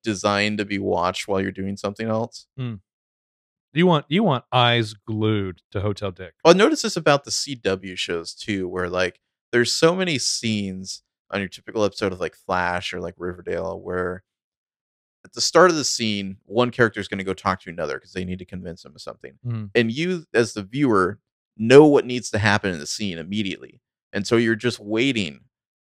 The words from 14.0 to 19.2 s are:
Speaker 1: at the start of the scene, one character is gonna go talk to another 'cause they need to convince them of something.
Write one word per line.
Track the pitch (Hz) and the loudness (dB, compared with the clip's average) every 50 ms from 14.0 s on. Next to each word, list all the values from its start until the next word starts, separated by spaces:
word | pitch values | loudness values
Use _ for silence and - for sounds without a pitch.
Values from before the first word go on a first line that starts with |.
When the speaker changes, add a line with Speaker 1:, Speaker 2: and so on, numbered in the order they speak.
| 90 90 90 92 - _ _ _ _ _ _ _ _ _ _ _ _ _ _ _ _ _ _ _ - | -4 -4 -6 -8 -12 _ _ _ _ _ _ _ _ _ _ _ _ _ _ _ _ _ _ _ -20
Speaker 1:
at | - - | -16 -8
the | 120 | -6
start | - - - 160 180 180 | -4 2 6 8 8 8
of | 165 | 6
the | 156 123 | 2 -2
scene, | - - - 117 110 104 101 98 95 95 - _ | -2 -2 -2 -2 -2 -2 -2 -4 -6 -10 -12 _
one | - 98 117 123 120 | -4 0 0 0 2
character | 113 - 120 107 - 107 | 2 2 2 2 2 -2
is | 95 - | -8 -6
gonna | 107 98 95 | -8 -6 -6
go | 95 92 | -6 -6
talk | - - 101 92 - | -2 -2 -2 -2 -2
to | - 92 | -4 -10
another | 82 85 80 73 67 - | -8 -6 -6 -6 -6 -8
'cause | - - - | -10 -10 -10
they | 95 92 | -8 -6
need | 90 92 92 | -6 -8 -10
to | 90 | -10
convince | - 98 92 90 87 82 - - | -12 -14 -14 -12 -12 -14 -16 -18
them | 69 73 | -20 -20
of | - - | -18 -16
something. | - - - | -16 -16 -16